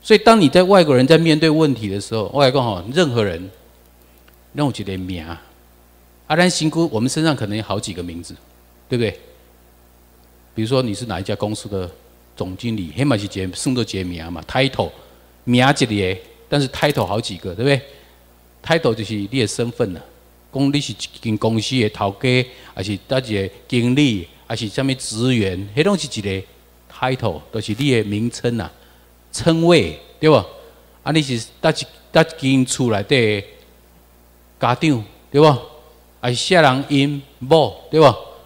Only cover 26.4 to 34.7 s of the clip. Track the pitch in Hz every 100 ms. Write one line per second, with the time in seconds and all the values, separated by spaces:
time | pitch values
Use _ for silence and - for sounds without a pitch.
26.4 | - _ _ _ _ - 131 131 110 80
27.4 | - 113 110 107 143 120 104 104 117 -
28.4 | 123 117 80 - - _ _ _ _ -
29.4 | 175 165 170 170 90 76 - - 156 135
30.4 | 90 - - - _ _ - 160 139 120
31.4 | - - 160 156 - - _ 165 160 -
32.4 | 135 135 127 - 123 104 104 139 110 104
33.4 | - - - _ _ _ _ _ _ _
34.4 | _ _ 117